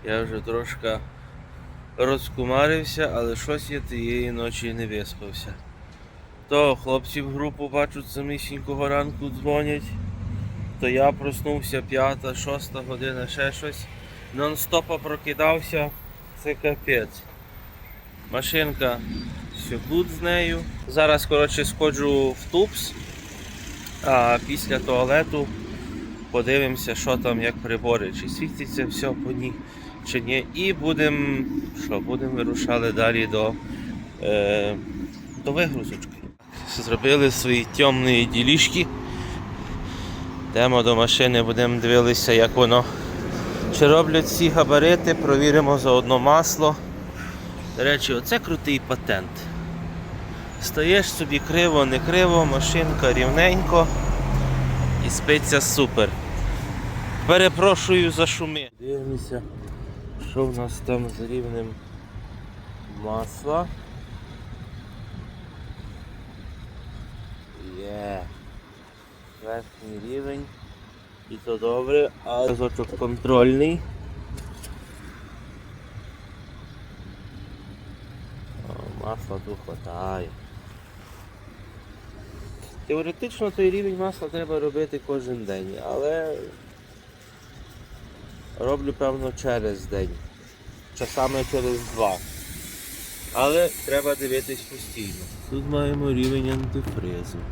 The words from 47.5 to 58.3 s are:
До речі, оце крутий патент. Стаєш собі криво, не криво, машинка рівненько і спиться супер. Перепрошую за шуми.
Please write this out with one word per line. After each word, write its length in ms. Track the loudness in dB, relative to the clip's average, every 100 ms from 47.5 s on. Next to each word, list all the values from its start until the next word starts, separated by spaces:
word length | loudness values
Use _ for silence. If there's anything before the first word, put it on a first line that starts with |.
| -10 -8 0
До 80 |
речі, 300 | 2 2 2
оце 240 | -2 0 -2
крутий 420 | 0 -2 0 0 0
патент. 440 | -2 0 -2 -2 -8 -8 -8 -6 -8 -8 -8 -8 -8 -8 -10 -10 -6
Стаєш 480 | -4 0 6 6 4
собі 300 | -2 0 0 2
криво, 360 | 4 6 6
не 140 | 6 4
криво, 460 | 4 6 8 8
машинка 680 | 6 4 2 2 2 4 4
рівненько 720 | 6 4 6 6 6 6 6 6 2 2 2 2 2 2 2 2 2 2 2 2
і 40 |
спиться 500 | 0 4 4 6 2
супер. 480 | 4 4 4 4 4 2 -4 0 0 0 -2 -4 -4 -4 -4 -2 4
Перепрошую 840 | 8 8 6 6 6 6 6 6
за 160 | 4
шуми. 440 | 2